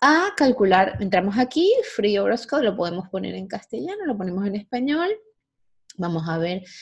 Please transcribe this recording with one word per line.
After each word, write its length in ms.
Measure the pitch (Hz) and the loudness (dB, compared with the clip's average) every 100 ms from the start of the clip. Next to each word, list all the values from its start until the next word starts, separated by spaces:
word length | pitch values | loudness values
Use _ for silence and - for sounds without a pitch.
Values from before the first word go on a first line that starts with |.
a 320 | 269 320 392 403 | 4 4 2 2
calcular, 600 | 277 254 196 185 196 - | 2 4 4 4 4 0
entramos 380 | 196 185 196 208 | 0 0 2 0
aquí, 320 | 247 311 370 523 - | 0 2 2 2 0
Free 220 | - 208 202 | -2 0 2
Horoscope, 460 | 196 233 - 294 | 0 -2 -2 0
lo 140 | 233 190 | 0 0
podemos 320 | 175 175 185 | -2 -4 -6
poner 240 | 190 190 | -6 -6
en 120 | 185 190 | -8 -8
castellano, 600 | 202 - 226 302 415 349 | -12 -10 -10 -8 -6 -6
lo 100 | 208 | -4
ponemos 300 | 185 180 202 | -4 -4 -4
en 100 | 208 | -6
español. 540 | - 247 269 302 359 427 _ _ _ _ _ _ _ - | -6 -4 -2 -2 -2 -4 _ _ _ _ _ _ _ -8
Vamos 300 | 175 165 160 | -4 -4 -4
a 100 | 165 | -2
ver 240 | 170 185 185 - | -4 -4 -10 -18